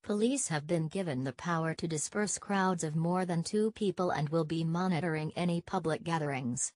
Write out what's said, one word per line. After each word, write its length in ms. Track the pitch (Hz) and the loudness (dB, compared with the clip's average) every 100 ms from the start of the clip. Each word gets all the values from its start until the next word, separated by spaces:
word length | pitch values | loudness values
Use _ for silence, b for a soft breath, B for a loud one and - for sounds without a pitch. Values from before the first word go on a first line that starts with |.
Police 440 | - 208 226 269 - | 0 2 2 2 0
have 180 | 151 151 | -2 0
been 200 | 170 156 | 0 0
given 360 | 190 180 127 | -2 -2 -2
the 100 | 135 | -2
power 400 | - 170 165 160 156 | -4 -2 0 0 -2
to 120 | 170 | -2
disperse 500 | 156 - 208 208 - | -2 -2 -2 -2 -2
crowds 460 | - 196 185 180 | -2 2 2 2
of 120 | 160 151 | 0 0
more 300 | 165 180 180 | 2 2 2
than 180 | 170 | 0
two 280 | 165 214 220 | 0 2 0
people 380 | - 208 175 180 | 2 -2 2 0
and 180 | - 151 | 2 2
will 160 | 165 156 | 2 2
be 180 | 165 | 0
monitoring 680 | 165 165 185 165 175 156 156 - | 0 0 2 2 2 0 -2 0
any 260 | 175 170 | 0 0
public 420 | - 190 160 156 | 0 -2 0 -2
gatherings. 680 | 170 165 147 135 127 123 - | 0 0 0 -2 -2 -2 -4